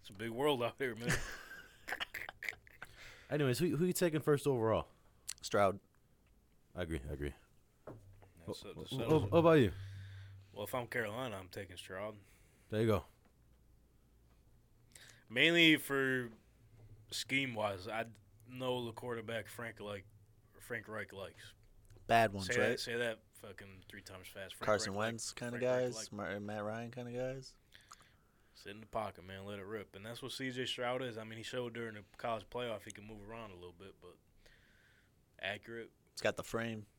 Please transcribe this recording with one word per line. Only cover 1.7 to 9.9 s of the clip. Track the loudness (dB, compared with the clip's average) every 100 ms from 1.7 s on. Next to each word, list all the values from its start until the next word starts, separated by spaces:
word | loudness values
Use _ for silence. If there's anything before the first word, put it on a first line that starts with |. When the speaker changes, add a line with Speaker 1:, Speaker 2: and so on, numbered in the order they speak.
| -18 -8 -6 -6 -8 -10 -8 -8 -8 -18 -16 -16 -14 -18 -18 -4
Speaker 2:
Anyways, | 2 4 4
who, | 4 4
who | 2
you |
taking | 4 4 4
first | 4 4 6
overall? | 4 6 4 2 -10 -20 -20 -12 -8
Speaker 3:
Stroud. | 0 6 6 4 _ _ _ _ _ _ _ _ _ -6
Speaker 2:
I |
agree. | -2 -2 -4
I |
agree. | -4 -4 -6 -20 -20 _ _ -18 -16 -18 -20 -20 -18 -10
Speaker 1:
That's | -10
it, | -10 -12
that's | -8
Speaker 2:
Wh-, | -4
Speaker 1:
it. | 4
Speaker 2:
wh-, | 4 6
what | 6
about | 8 8
you? | 8 2 -10